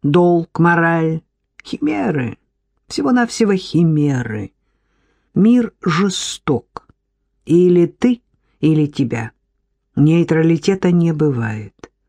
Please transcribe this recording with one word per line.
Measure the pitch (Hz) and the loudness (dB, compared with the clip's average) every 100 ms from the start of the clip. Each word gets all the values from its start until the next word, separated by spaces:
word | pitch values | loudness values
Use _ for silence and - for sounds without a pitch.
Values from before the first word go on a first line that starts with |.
долг, | 143 170 175 170 170 - | 0 2 4 2 -2 0
мораль, | 170 170 165 165 160 160 - _ _ _ | 2 2 2 0 -2 -4 -10 _ _ _
химеры, | - - 294 202 220 151 117 - _ _ _ _ - | -14 -6 -4 -4 -4 -4 -6 -10 _ _ _ _ -12
всего-навсего | - 285 247 233 - 214 190 | -4 0 0 0 -2 0 0
химеры. | - 151 165 151 147 131 113 107 98 _ _ _ _ _ _ _ _ - | -2 0 2 2 0 -2 -6 -8 -12 _ _ _ _ _ _ _ _ 0
Мир | 214 247 226 - | 2 2 0 -6
жесток. | 185 156 196 - - - - 131 - - _ _ _ _ _ _ - | -4 -2 -2 -4 -10 -10 -4 -6 -6 -20 _ _ _ _ _ _ 0
Или | 170 180 175 170 | 2 4 4 2
ты, | - 247 233 _ _ _ _ | 0 -2 -2 _ _ _ _
или | 156 151 147 | 0 2 0
тебя. | 143 120 117 110 - _ _ _ _ _ - | -2 -4 -4 -10 -16 _ _ _ _ _ 0
Нейтралитета | 147 170 165 160 165 165 - 190 180 | 2 4 2 2 2 0 0 -2 2
не | 175 170 | 2 2
бывает. | 156 151 123 110 110 101 _ - _ | 0 -2 -2 -4 -8 -12 _ -20 _